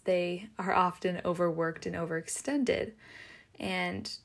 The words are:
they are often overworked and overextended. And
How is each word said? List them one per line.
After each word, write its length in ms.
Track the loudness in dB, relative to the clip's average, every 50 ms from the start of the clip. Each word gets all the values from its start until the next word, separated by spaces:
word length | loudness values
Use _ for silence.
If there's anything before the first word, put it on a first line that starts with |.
| _
they 460 | 2 2 2 2 0 -2 -4 -6 -10 -8 -6
are 160 | -2 2 4
often 480 | 4 4 4 2 0 -2 -2 -2 0 0
overworked 600 | -2 2 4 2 2 4 2 0 0 -2 -4 -6
and 100 | -6 -4
overextended. 960 | -2 -2 -2 -2 -4 -4 -4 -8 -6 -2 0 2 2 4 4 4 2 2 -2 -6 -12 -20 -20 -20 -18 -18 -18 -20 -20 -20 _ _ -6
And 520 | -4 -2 -2 0 0 -2 -2 -4 -6 -8 -10 -12 -14